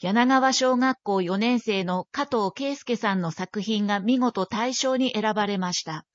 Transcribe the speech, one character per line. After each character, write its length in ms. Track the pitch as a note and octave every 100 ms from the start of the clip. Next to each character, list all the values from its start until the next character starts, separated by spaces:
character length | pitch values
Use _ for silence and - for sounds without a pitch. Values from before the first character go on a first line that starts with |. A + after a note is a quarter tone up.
柳 260 | F3 G#3+ B3
川 260 | C4+ C4
小 240 | B3+ B3+ B3+
学 240 | C4 B3+
校 200 | - G3
四 160 | F3 G3
年 220 | A#3 B3
生 240 | A3+ G3
の 240 | F#3 F#3 F3
加 140 | - C#4+
藤 260 | A#3+ G3
圭 220 | - C#4 C#4
介 200 | - A#3
さ 200 | A3 F#3+
ん 60 |
の 100 | E3+
作 300 | D#3+ F#3 G#3+
品 260 | G3 G#3+ G#3
が 120 | G3+
見 200 | G3 C4
事 260 | B3 G3+ F#3
大 280 | G#3+ B3
賞 240 | B3 C4 C4
に 160 | C4
選 200 | - A3
ば 120 | G#3+ G#3
れ 120 | G3+
ま 160 | F3+
し 100 | F3+
た。 220 | - D#3 -